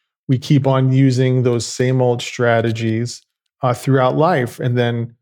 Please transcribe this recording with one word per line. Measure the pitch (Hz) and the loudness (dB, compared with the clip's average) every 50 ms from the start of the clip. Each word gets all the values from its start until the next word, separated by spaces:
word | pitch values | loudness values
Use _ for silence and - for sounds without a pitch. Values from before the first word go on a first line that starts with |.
| _ _ _ _ _ | _ _ _ _ _
we | - 131 | -2 -2
keep | 117 - - 151 135 131 | -2 0 2 0 2 2
on | 135 135 131 131 131 | 2 0 2 2 2
using | 131 131 135 135 123 127 131 131 127 127 123 | 2 4 4 2 2 2 0 2 0 0 0
those | 123 120 117 - | 0 0 -2 -4
same | - - - 127 127 131 131 | -6 -4 -2 -2 0 2 2
old | 123 123 120 120 - | 2 0 0 -2 -4
strategies, | - - - 120 120 117 113 117 117 110 113 113 110 110 113 120 120 - - _ _ _ _ _ _ _ - | -10 -4 -2 0 2 2 2 2 0 -2 -2 -4 -2 -2 -2 -4 -6 -10 -16 _ _ _ _ _ _ _ -4
uh, | - 123 117 | -2 -2 -2
throughout | - - 139 131 135 127 127 139 | -2 0 0 2 2 2 2 2
life. | 143 156 175 180 135 123 113 - - | 2 2 2 2 0 -2 -4 -6 -6
And | 127 123 120 | -4 -2 0
then, | 123 120 120 120 120 120 - - _ | 0 0 0 0 -4 -6 -8 -10 _